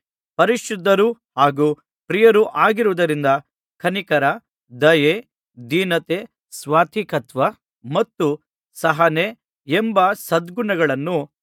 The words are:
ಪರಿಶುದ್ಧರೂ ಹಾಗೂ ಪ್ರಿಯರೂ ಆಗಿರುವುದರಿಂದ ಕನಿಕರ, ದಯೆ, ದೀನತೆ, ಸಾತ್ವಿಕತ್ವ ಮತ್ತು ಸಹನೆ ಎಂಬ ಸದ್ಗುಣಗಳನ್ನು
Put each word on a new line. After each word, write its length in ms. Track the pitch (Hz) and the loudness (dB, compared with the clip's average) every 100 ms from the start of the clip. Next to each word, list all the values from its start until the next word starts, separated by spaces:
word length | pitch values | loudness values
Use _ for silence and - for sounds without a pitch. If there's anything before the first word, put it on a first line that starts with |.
| _ _ _ - | _ _ _ -2
ಪರಿಶುದ್ಧರೂ 800 | 190 240 - 202 180 196 226 226 _ - | 0 0 -4 -4 0 2 2 -2 _ 0
ಹಾಗೂ 380 | 143 139 151 147 _ _ - | 0 2 0 -2 _ _ -6
ಪ್ರಿಯರೂ 360 | 180 226 208 | 2 4 4
ಆಗಿರುವುದರಿಂದ 800 | 214 147 185 214 220 180 170 147 139 139 - _ _ _ | 2 2 0 2 0 0 -2 0 0 0 -2 _ _ _
ಕನಿಕರ, 460 | 180 190 - 151 139 214 _ _ _ 123 | -4 -4 -2 0 0 -2 _ _ _ 0
ದಯೆ, 460 | 151 165 147 202 - _ _ 123 120 | 2 4 2 0 -6 _ _ -18 -4
ದೀನತೆ, 560 | 165 190 170 160 175 226 _ _ | -2 0 -2 -4 -8 -8 _ _
ಸಾತ್ವಿಕತ್ವ 920 | - 139 156 175 220 185 151 - 131 170 - _ _ 120 | -14 -2 0 0 -4 -4 -6 -6 -4 -4 -4 _ _ -6
ಮತ್ತು 480 | 170 233 - 156 151 _ _ _ | -4 -4 -2 -4 -4 _ _ _
ಸಹನೆ 640 | - 165 151 165 156 202 233 _ _ 139 | -6 -2 2 0 0 -4 -6 _ _ -4
ಎಂಬ 460 | 175 226 196 185 | -2 0 2 0
ಸದ್ಗುಣಗಳನ್ನು 1160 | 208 - 170 170 180 214 175 151 135 156 170 139 _ | 0 -2 -4 -2 -6 -4 0 0 -2 -4 -4 -6 _